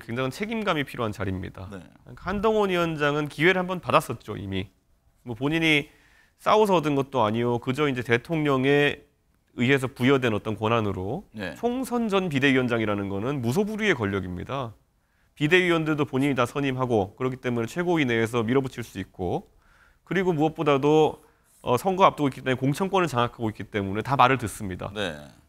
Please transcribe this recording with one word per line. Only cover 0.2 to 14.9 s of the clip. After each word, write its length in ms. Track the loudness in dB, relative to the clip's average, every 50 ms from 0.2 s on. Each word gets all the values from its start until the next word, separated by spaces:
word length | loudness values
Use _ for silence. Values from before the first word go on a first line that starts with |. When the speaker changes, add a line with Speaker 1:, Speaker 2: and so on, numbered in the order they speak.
| -4 -4
Speaker 1:
책임감이 520 | -4 -6 -6 -6 -6 -4 -2 -2 -2 -2 -4
필요한 260 | -6 -6 -6 -6 -6
자리입니다. 560 | -4 -6 -6 -4 -6 -6 -8 -10 -12 -14 -14 -14
Speaker 2:
네. 80 | -14 -16 -16 -20 -20 -20 _
Speaker 1:
그러니까 260 | -20 -18 -12 -8 -6
한동훈 400 | -4 0 0 2 2 2 2 2
위원장은 560 | 0 0 0 0 0 0 0 0 0 0 -4
기회를 320 | -4 -2 0 2 2 2 2
한번 200 | 0 -4 -6 -6
받았었죠, 560 | 0 2 2 2 2 0 -6 -8 -8 -10 -10
이미. 320 | -8 -6 -4 -4 -4 -4 -6 _ _ _ _ _ _ _ _ _ _ -12
뭐 120 | -12 -8
본인이 540 | -4 -2 0 0 2 2 4 2 2 0 -4 _ _ _ _ _ _ _ _ _ _
싸워서 360 | 0 4 4 4 4 4 4
얻은 200 | 2 2 2 0
것도 280 | 0 0 0 0 0 2
아니요, 360 | 2 2 2 0 0 0 -2
그저 280 | -2 -4 -2 0 0
이제 140 | 0 0 -2
대통령에 1000 | 0 2 0 0 0 0 -2 0 2 2 2 4 4 4 4 4 4 2 0 -4 -10 _ _ _ _ _ _ _ _ _ -4
의해서 320 | 0 2 4 4 2 0
부여된 460 | -2 -4 0 4 4 4 4 4 2 0
어떤 220 | 0 -2 -4 -4
권한으로 720 | -2 0 2 2 2 0 0 -2 -4 -6 -6 -6 -8 -10 _ -12
Speaker 2:
네. 200 | -10 -8 -8 -6
Speaker 1:
총선 520 | -4 -4 -4 -4 -4 -4 -4 -2 -2 0 0
전 200 | 0 0 0 0
비대위원장이라는 800 | 0 2 4 4 4 4 2 2 0 0 0 0 0 -2 -2 -4
거는 320 | -4 -4 -4 -4 -4 -2
무소불위의 520 | -2 0 0 0 -2 -2 -4 -2 0 0 0
권력입니다. 760 | 0 0 -2 -2 -2 -4 -6 -8 -8 -8 -8 -8 -8 -8 -8 -12 _ _ _